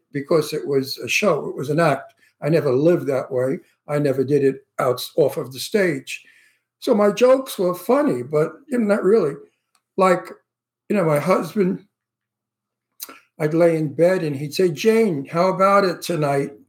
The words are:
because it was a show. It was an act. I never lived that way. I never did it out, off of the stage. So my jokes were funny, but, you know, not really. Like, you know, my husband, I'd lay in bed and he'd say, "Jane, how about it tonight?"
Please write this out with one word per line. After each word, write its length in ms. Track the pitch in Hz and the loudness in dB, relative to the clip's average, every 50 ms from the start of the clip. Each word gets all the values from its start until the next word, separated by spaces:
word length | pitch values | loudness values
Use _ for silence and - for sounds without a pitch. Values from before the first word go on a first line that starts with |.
| _ _ - | _ _ -8
because 400 | 139 139 - 175 156 151 - 151 | -8 -2 0 0 0 0 -2 -6
it 120 | 151 - | -8 -4
was 320 | 135 143 135 131 127 - - | -2 -2 -2 -2 -2 -8 -10
a 100 | 123 113 | -6 -4
show. 400 | - - 214 190 156 135 123 - | -2 0 2 2 0 0 -2 -8
It 60 | - | -8
was 140 | - 135 147 | -8 -4 -2
an 100 | 143 165 | 0 2
act. 340 | 170 151 131 - - - _ _ _ _ _ - | 2 2 2 -2 -4 -16 _ _ _ _ _ -6
I 60 | 151 | -2
never 240 | 147 165 151 139 139 | 0 0 2 2 2
lived 360 | 123 135 151 175 175 147 135 | 2 4 4 4 2 2 0
that 240 | 139 131 135 - - | -2 -4 -4 -4 -4
way. 280 | 135 123 127 135 165 - _ _ _ _ _ | -4 -2 -2 -2 -4 -6 _ _ _ _ _
I 120 | 156 147 147 | -4 -4 0
never 240 | 147 139 127 135 131 | 0 0 0 0 0
did 200 | 127 147 139 135 | 2 2 2 2
it 200 | 135 135 - _ _ - - | 2 0 -2 _ _ -6 -2
out, 260 | 143 127 123 - - - - | -2 0 -2 -2 -6 -6 0
off 180 | 170 147 - - | 0 0 2 0
of 160 | 165 127 123 | -4 -10 -10
the 80 | 135 123 | -10 -12
stage. 640 | - - - 208 190 175 143 135 - - - - _ _ _ _ _ _ _ _ _ _ _ _ | -10 -4 -2 0 0 0 -2 -4 -8 -12 -16 -16 _ _ _ _ _ _ _ _ _ _ _ _
So 140 | - 285 226 | -2 0 2
my 180 | 208 208 208 | 2 2 2
jokes 460 | 202 208 247 254 262 269 262 - - | 2 4 4 4 4 2 0 -8 -6
were 180 | - 180 180 175 | -4 -2 -2 -2
funny, 480 | - - - 254 285 302 240 135 123 120 | -4 -2 0 0 2 2 0 -2 -4 -6
but, 300 | 151 151 151 160 160 - - _ 311 | -2 0 0 0 -2 -4 -14 _ -6
you 80 | 254 | -4
know, 80 | 240 214 | -2 0
not 180 | 202 202 226 - | 0 0 0 2
really. 300 | 185 226 220 165 139 156 - - _ _ _ _ _ _ _ _ _ - | 2 2 4 2 0 -4 -8 -18 _ _ _ _ _ _ _ _ _ -2
Like, 340 | 190 185 185 180 175 - - - _ _ _ _ _ _ _ _ _ _ | 0 2 2 2 0 -2 -12 -20 _ _ _ _ _ _ _ _ _ _
you 80 | - 208 | -2 -2
know, 80 | 202 170 | 0 2
my 160 | 160 147 143 | 2 0 0
husband, 680 | 139 180 196 254 262 156 - 214 185 185 196 - _ _ _ _ _ _ _ _ _ _ _ _ _ _ _ _ _ _ _ _ _ _ _ _ - - - - _ _ _ - | 2 2 0 0 0 -4 -2 -2 -2 -2 -2 -6 _ _ _ _ _ _ _ _ _ _ _ _ _ _ _ _ _ _ _ _ _ _ _ _ -18 -18 -18 -20 _ _ _ -4
I'd 140 | 156 151 160 | -4 -2 2
lay 220 | 165 170 170 160 | 2 2 4 2
in 160 | 160 160 139 120 | 0 -4 -4 0
bed 300 | 156 165 180 190 175 165 | 2 2 2 2 0 -2
and 120 | 147 139 | -4 -6
he'd 180 | 127 151 143 - | -6 -8 -6 -2
say, 160 | - 190 175 | 0 0 0
"Jane, 560 | 147 - - 220 220 226 226 196 160 139 135 | 0 0 0 2 2 4 2 0 0 -4 -6
how 220 | - 156 170 185 | -4 -2 0 0
about 360 | 190 180 175 190 202 202 202 196 | 0 2 2 2 4 4 4 2
it 180 | 180 160 - | 2 -4 -6
tonight?" 500 | - - 175 151 151 139 139 139 - - - - _ | -6 -6 -4 -2 0 0 0 -2 -2 -4 -8 -18 _